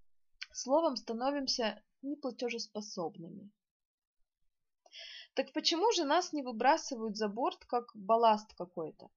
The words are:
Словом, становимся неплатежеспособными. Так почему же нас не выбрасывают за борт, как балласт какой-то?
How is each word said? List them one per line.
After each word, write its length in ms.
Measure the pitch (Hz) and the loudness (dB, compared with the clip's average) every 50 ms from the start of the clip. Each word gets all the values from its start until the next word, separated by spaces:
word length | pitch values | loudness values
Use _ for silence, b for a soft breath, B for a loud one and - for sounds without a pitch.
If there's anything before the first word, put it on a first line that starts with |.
| - - _ _ _ _ _ - - - - | -20 -20 _ _ _ _ _ -16 -16 -14 -12
Словом, 440 | - - 240 269 311 330 320 262 | -10 -2 2 2 4 4 4 0
становимся 880 | 220 - - 226 226 247 269 285 285 269 262 - - 233 214 - - - _ _ _ - | -2 -4 -6 -4 -2 -2 0 0 0 -2 -2 -2 0 0 -2 -2 -6 -12 _ _ _ -8
неплатежеспособными. 1500 | 277 294 294 - 262 233 - 254 240 233 233 220 - - 214 214 - - 190 170 160 - 180 165 170 - 202 - - _ _ _ _ _ _ _ _ _ _ _ _ _ _ _ _ _ _ _ _ _ _ _ _ _ _ _ _ B B B B B B B B B | -8 -8 -6 -6 -6 -6 -4 -4 -4 -4 -4 -8 -8 -8 -10 -10 -8 -6 -6 -6 -6 -6 -8 -14 -14 -14 -14 -16 -18 _ _ _ _ _ _ _ _ _ _ _ _ _ _ _ _ _ _ _ _ _ _ _ _ _ _ _ _ B B B B B B B B B
Так 180 | - 277 277 - | -4 -4 -2 -2
почему 400 | 311 302 - 330 320 381 466 440 | -2 0 2 2 4 4 4 4
же 120 | 381 320 | 4 4
нас 280 | 277 294 349 359 - - | 4 4 4 2 2 -2
не 100 | 294 262 | -6 -6
выбрасывают 760 | 247 240 214 240 262 302 320 - - 277 226 220 226 196 | -6 -2 2 4 4 4 4 2 -4 -6 -6 -4 -4 -4
за 120 | 220 214 208 | -2 -2 -2
борт, 360 | 202 233 269 349 - - - | -2 0 -2 -2 -2 -4 -8
как 240 | - - 240 240 - - | -4 -4 -4 -4 -4 -12
балласт 580 | 214 190 190 226 226 233 226 214 214 - - - | -6 0 2 4 6 6 6 6 4 2 -8 -12
какой-то? 540 | - 180 180 - 175 160 151 - - - - _ | -12 -12 -10 -6 -8 -8 -8 -8 -14 -20 -20 _